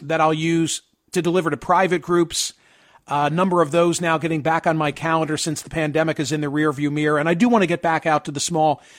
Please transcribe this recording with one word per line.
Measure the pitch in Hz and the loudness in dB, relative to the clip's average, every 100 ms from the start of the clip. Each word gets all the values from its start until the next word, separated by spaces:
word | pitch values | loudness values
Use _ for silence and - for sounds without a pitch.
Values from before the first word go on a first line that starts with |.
that | 143 160 | -4 0
I'll | 156 | 2
use | 160 160 165 156 - - _ _ | 0 0 2 0 -4 -12 _ _
to | 185 | -2
deliver | 165 175 160 | 0 0 0
to | 143 | -2
private | - 175 190 175 | 0 2 2 0
groups. | 156 175 170 - - - _ _ _ _ - | 0 0 0 -2 -8 -10 _ _ _ _ -6
A | 143 147 | -2 0
number | 160 190 175 | 0 2 2
of | 156 | 2
those | 170 175 165 | 2 2 2
now | 170 160 | 0 0
getting | 156 160 | 0 -2
back | 143 160 175 | 0 0 0
on | 160 | 0
my | 147 | -2
calendar | 143 160 160 156 151 | -2 -2 0 0 -2
since | - 147 | -4 -6
the | - | -6
pandemic | 165 156 147 160 151 | -4 -2 0 0 -2
is | 139 | -2
in | 151 | -2
the | 147 | -2
rearview | 147 151 139 147 | 0 0 0 -2
mirror. | 147 151 151 | 0 0 0
And | 156 | 2
I | 170 | 2
do | 240 | 4
want | 233 | 4
to | 175 | 2
get | 170 | 0
back | 170 160 165 | 0 0 0
out | 151 - | -2 -2
to | |
the | 147 | -6
small | - 165 156 143 - | -4 0 0 0 -6